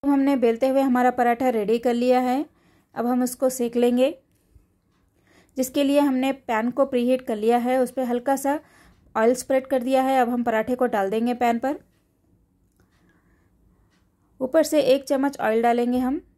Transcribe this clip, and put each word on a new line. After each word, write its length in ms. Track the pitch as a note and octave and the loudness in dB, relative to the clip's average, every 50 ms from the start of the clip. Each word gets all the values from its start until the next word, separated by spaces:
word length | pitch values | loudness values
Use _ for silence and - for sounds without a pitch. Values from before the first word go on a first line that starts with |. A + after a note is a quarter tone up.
| - | 0
हमने 320 | C#4 C#4+ C#4 C4+ C#4 C#4 C4 | 0 0 2 2 2 2 2
बेलते 300 | A3+ A#3 A3+ A#3 - C4+ | 2 0 0 2 0 0
हुए 140 | C4 C4+ | 2 2
हमारा 280 | C4+ C4+ B3 B3 B3 B3+ | 2 2 2 2 2 2
पराठा 380 | B3 B3 A#3+ A#3+ A#3+ A#3 C4+ B3+ | 2 2 0 0 0 0 0 0
रेडी 260 | A#3+ A3+ G#3 G3 A3 A#3 | 0 0 0 0 -2 0
कर 140 | A#3 B3+ A#3+ | 0 0 0
लिया 260 | A#3+ A#3+ B3 B3+ B3 | 0 2 2 2 2
है। 240 | B3+ B3 B3 C4+ D#4 - _ _ _ _ _ _ _ _ _ | 2 0 -2 -2 -4 -6 _ _ _ _ _ _ _ _ _
अब 100 | - A#3 | -6 -4
हम 180 | A#3+ B3+ B3 B3+ | -2 0 0 -2
उसको 260 | B3 B3+ - C#4 C4 | -2 -4 -2 -2 -2
सेक 240 | B3+ - A#3+ A#3 A#3+ | -2 -2 -4 -2 0
लेंगे, 380 | A#3+ A#3+ A#3+ B3 A#3+ B3+ C#4 E4+ - _ _ _ _ _ _ _ - _ _ _ _ _ _ _ _ _ _ _ _ _ _ _ _ _ _ _ - | 0 2 2 2 2 0 0 0 -6 _ _ _ _ _ _ _ -20 _ _ _ _ _ _ _ _ _ _ _ _ _ _ _ _ _ _ _ -4
जिसके 260 | C4 C4 - C#4+ C#4+ | -4 -2 0 -2 0
लिए 160 | C4+ C#4 C#4+ | 2 2 2
हमने 300 | C#4+ C#4+ C4 B3+ B3+ C4+ C4+ | 2 2 0 0 0 -2 -4
पैन 380 | C4+ _ - A#3 G#3+ A3 A#3+ | -4 _ -4 -4 -2 -2 -2
को 140 | B3 - C#4 | 0 0 -2
प्रीहीट 360 | C#4 C4+ B3 A#3+ B3 B3+ B3+ | 0 0 -2 0 0 0 -2
कर 140 | B3+ - A#3 | -2 -6 -6
लिया 220 | G#3 G#3 A3+ A#3 A#3+ | -2 0 0 0 2
है। 180 | A#3+ B3 B3+ C4 | 0 0 0 0
उस 120 | B3+ A#3+ | 0 -2
पे 120 | B3 - B3+ | -2 -6 -4
हल्का 300 | A#3+ A#3+ B3 A#3+ C#4+ C4+ C4+ | -2 -4 -4 -2 -2 -2 -2
सा 220 | - C4+ C#4+ D#4 - _ _ - _ - _ _ _ _ _ | 0 -4 -4 -4 -6 _ _ -20 _ -20 _ _ _ _ _
ऑयल 180 | A3 A3 A#3 B3+ | 0 2 2 2
स्प्रेड 320 | B3 - - C4+ C4 C4 C4 | 0 -2 -2 -2 -2 0 0
कर 160 | C#4 C4 A#3+ | -4 -2 -2
दिया 180 | B3+ C4 C4 C4 | 0 0 0 2
है। 160 | C4 C4+ C4 | 2 2 2
अब 80 | B3 A#3 | 2 0
हम 140 | B3 A#3+ A#3+ | 0 -2 -2
पराठे 320 | A#3+ A3+ A3 A3 A3+ B3 | -2 -2 -2 -2 -2 -2
को 100 | B3 C4 A#3+ | -2 0 0
डाल 220 | A#3+ G#3+ G3 F#3+ | 0 -2 -2 -2
देंगे 240 | G#3 A3+ A#3 A#3+ B3 | -2 -2 -2 -2 -2
पैन 240 | A#3+ B3 A#3+ A#3 A#3 | 0 0 0 0 0
पर। 160 | A#3 C4+ D4 G4 _ _ _ _ _ _ _ _ _ _ _ _ _ _ _ _ _ _ _ _ _ _ _ _ _ _ _ _ _ _ _ _ _ _ _ _ _ _ _ _ _ _ _ _ _ _ _ _ _ _ _ _ | -2 -4 -6 -6 _ _ _ _ _ _ _ _ _ _ _ _ _ _ _ _ _ _ _ _ _ _ _ _ _ _ _ _ _ _ _ _ _ _ _ _ _ _ _ _ _ _ _ _ _ _ _ _ _ _ _ _
ऊपर 240 | C4 B3+ - E4 D4+ | -8 0 2 2 2
से 180 | D4+ - D4+ - | 2 2 0 4
एक 200 | - C4 C#4 C#4 | 4 2 2 2
चम्मच 360 | - C#4 C4+ C4+ C#4+ C#4 - | -2 -2 -2 -2 -2 -4 -2
ऑयल 220 | - G#3+ A3 A3+ | -2 0 0 2
डालेंगे 360 | A#3 A#3+ A#3 A#3+ A#3+ A#3+ B3 B3+ | 2 2 0 0 0 0 -2 -2
हम 220 | B3+ B3 C4+ E4+ F#4+ _ _ | -2 -2 -4 -6 -8 _ _